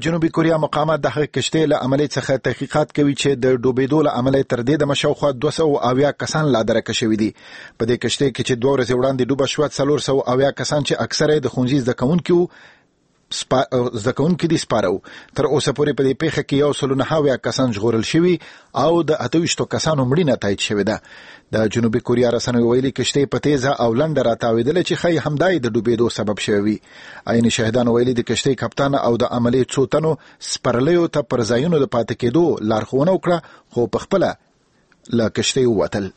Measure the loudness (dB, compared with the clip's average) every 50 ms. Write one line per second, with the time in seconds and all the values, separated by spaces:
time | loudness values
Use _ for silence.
0 | 0 -2 -2 0 -2 0 0 0 0 2 2 0 -2 -2 -2 -2 0 0 -2 -2
1 | -2 -4 -2 -2 -4 -2 -2 -4 -4 0 0 0 2 2 0 0 0 0 0 0
2 | 0 -2 -2 -4 -2 -2 -2 -2 0 -4 -4 -4 -6 -2 0 -2 -2 0 0 0
3 | 2 2 2 0 0 0 0 2 2 2 2 2 2 0 0 2 0 2 2 2
4 | 2 2 0 0 0 2 2 0 0 0 -4 -4 0 0 0 0 0 -2 -2 -2
5 | 0 -2 -2 0 -2 -2 -2 -2 -4 -4 0 0 0 2 2 2 0 0 2 2
6 | 2 0 0 -4 -8 -4 -2 -2 0 2 2 2 2 2 0 0 -2 -2 -4 -2
7 | 0 0 0 0 0 -2 -4 -8 -20 -20 -20 -20 -20 -14 _ -4 -2 -2 -2 -2
8 | -2 -4 -2 0 -2 -2 -2 -2 -2 -2 -2 0 0 0 2 2 0 0 0 0
9 | 0 0 0 0 0 0 0 -2 -2 -2 0 -2 -2 -2 -2 -2 0 0 0 0
10 | 0 0 0 0 0 0 0 2 0 0 -2 -4 -6 -2 -2 -2 -2 -2 -2 -2
11 | -4 -4 -2 0 2 2 2 2 0 -2 -2 0 0 2 0 0 0 0 -2 0
12 | 0 0 0 0 2 2 2 2 2 0 -4 -18 -20 -20 -20 _ _ _ _ _
13 | _ _ _ _ _ -10 -10 -8 -2 0 0 0 0 0 0 -2 -2 -2 -4 -4
14 | -4 -2 0 0 0 0 2 0 0 0 0 0 0 0 0 0 0 0 -2 -4
15 | -6 -14 -20 -20 -18 -8 -4 -2 0 2 0 0 0 0 0 0 0 0 0 2
16 | 0 0 0 0 -2 -2 -2 -4 -4 -2 0 2 2 2 0 -2 -2 -2 0 0
17 | 0 0 0 2 2 2 0 0 -2 -4 -2 0 0 0 0 0 0 0 0 0
18 | 0 0 2 2 2 2 2 0 -4 -16 -20 -20 -18 _ -4 0 2 2 2 2
19 | 2 0 -2 -2 -2 -2 0 0 0 0 -2 -4 -4 -4 -4 -2 -2 0 0 0
20 | 0 0 2 2 2 0 0 0 0 -2 -2 -2 -2 -2 0 0 0 0 -2 -4
21 | -8 -16 -20 -20 -20 -20 -20 -20 _ -4 0 0 0 2 0 0 0 0 0 -2
22 | 0 0 2 2 2 2 2 0 -2 0 0 2 2 2 2 2 0 -2 -2 -2
23 | -4 -2 0 0 0 0 -2 -2 0 0 0 2 0 0 0 0 0 0 2 0
24 | 0 0 0 0 0 0 0 0 0 0 0 2 0 0 0 0 0 -2 -2 -2
25 | 0 0 0 0 -2 -2 -2 0 0 2 0 0 -2 0 -2 0 0 0 0 2
26 | 0 -2 -2 -4 -4 -4 -4 -4 -2 0 0 0 2 0 -2 -4 _ -18 -20 -20
27 | -20 -20 -20 -12 -4 0 0 2 2 2 2 0 -2 0 0 2 2 2 2 2
28 | 2 2 0 -2 -2 -2 -2 -2 0 0 0 0 -4 -6 -2 -2 0 0 0 0
29 | 2 0 2 2 0 -2 0 0 0 2 2 2 0 0 0 0 0 2 0 0
30 | 0 0 -2 -4 -8 -20 -20 -16 -12 -10 -10 -4 -2 0 0 2 2 2 2 2
31 | 2 0 0 -2 -2 0 -2 -2 0 2 0 0 2 2 2 0 0 0 0 -2
32 | -2 -2 -4 -2 -2 0 2 2 2 2 0 0 0 -2 -2 -2 -2 -2 -2 0
33 | 2 2 0 0 0 0 -2 -2 -4 -10 -20 -20 _ _ -2 -2 -2 0 -2 -4
34 | -2 0 0 0 2 0 -2 _ _ _ _ _ _ _ _ _ _ _ _ _
35 | _ -2 0 0 0 0 0 -2 -2 0 0 2 2 2 2 2 0 0 -2 -4
36 | -6 -6 -10